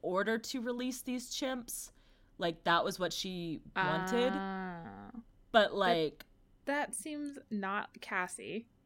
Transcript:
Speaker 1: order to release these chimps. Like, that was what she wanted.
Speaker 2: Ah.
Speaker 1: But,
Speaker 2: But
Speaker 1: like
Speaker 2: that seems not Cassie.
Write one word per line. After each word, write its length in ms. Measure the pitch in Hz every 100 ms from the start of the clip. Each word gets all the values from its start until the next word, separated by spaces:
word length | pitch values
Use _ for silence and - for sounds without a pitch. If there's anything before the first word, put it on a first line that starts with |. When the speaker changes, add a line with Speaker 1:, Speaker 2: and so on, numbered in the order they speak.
Speaker 1:
order 360 | 170 185 202 226
to 200 | - 262
release 400 | 233 240 254 254
these 260 | 254 247 247
chimps. 580 | - 269 254 233 - - - - - - -
Like, 240 | 175 165 175
that 180 | 170
was 160 | 190 180
what 140 | 175
she 480 | - 190 180 170 151 - 190
wanted. 580 | 185 185 185 240 247 196
Speaker 2:
Ah. 460 | 190 190 185 175 180 196 202 226 - - -
Speaker 1:
But, 180 | 226 202
Speaker 2:
But 60 | 196
Speaker 1:
like 500 | 185 170 156 - - _ _ - -
Speaker 2:
that 300 | 285 - -
seems 420 | 311 294 285 277 -
not 500 | 208 190 202 - -
Cassie. 640 | - 196 180 - 101 202 - _